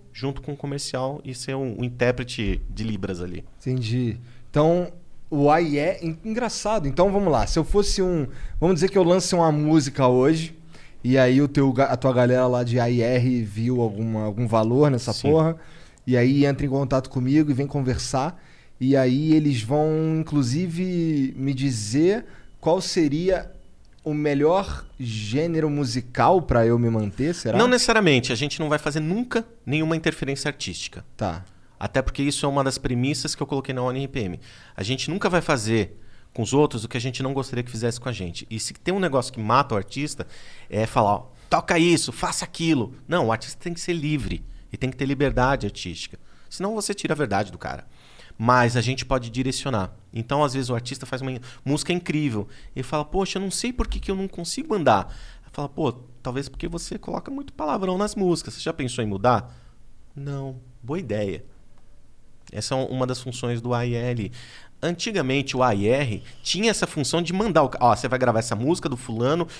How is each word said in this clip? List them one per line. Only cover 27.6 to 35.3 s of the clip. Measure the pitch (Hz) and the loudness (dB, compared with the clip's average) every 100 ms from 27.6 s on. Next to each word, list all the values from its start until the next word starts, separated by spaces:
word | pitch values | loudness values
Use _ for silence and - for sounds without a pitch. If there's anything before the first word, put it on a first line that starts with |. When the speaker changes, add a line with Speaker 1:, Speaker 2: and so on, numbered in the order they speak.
| 247 | 4
Speaker 1:
necessariamente. | 247 - 220 180 127 120 | 4 4 4 6 6 4
A | |
gente | 117 143 - | -2 -2 -2
não | 151 | 0
vai | 147 | 0
fazer | 151 151 | 0 -2
nunca | 156 208 247 226 226 - | -2 -2 -2 -2 -4 -8
nenhuma | - 151 156 | -4 0 0
interferência | 165 160 - 135 139 147 | 0 0 -2 -4 -4 -4
artística. | - - 85 - - - - | -6 -8 -8 -12 -14 -16 -6
Speaker 2:
Tá. | 104 85 92 - - - | -4 -4 -12 -20 -20 -8
Speaker 1:
Até | 101 135 | -2 -2
porque | 131 - | -2 -2
isso | 143 139 | -2 0
é | 147 | 0
uma | 139 | 0
das | 135 127 | 0 -2
premissas | - 123 127 151 156 - | -2 0 0 -2 -6 -6
que | |
eu | 147 | -4
coloquei | 139 135 | -4 -4
na | 127 | -4
O | 127 | -4
N | 127 | -4
R | 139 | -6
P | 135 | -4
M. | 95 85 - - - - | -6 -8 -14 -20 -16 -8
A | |
gente | 98 131 - | -4 -4 -4
nunca | 190 185 | -2 0